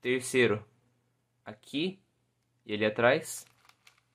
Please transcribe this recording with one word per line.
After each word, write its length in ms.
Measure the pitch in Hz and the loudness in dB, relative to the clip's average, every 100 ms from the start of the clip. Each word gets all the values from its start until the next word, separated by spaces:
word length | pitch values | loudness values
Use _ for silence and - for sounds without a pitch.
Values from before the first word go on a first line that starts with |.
Terceiro 640 | 123 127 123 131 117 104 - _ _ _ _ _ _ _ - | -2 -4 0 2 2 2 -6 _ _ _ _ _ _ _ -20
aqui 520 | 107 - 139 185 190 _ _ _ _ _ _ - | -20 -10 -6 -6 -8 _ _ _ _ _ _ -8
e 80 | |
ali 120 | 104 107 | -2 0
atrás. 600 | 107 120 151 - - - _ _ _ _ _ _ | 4 4 4 -2 -14 -16 _ _ _ _ _ _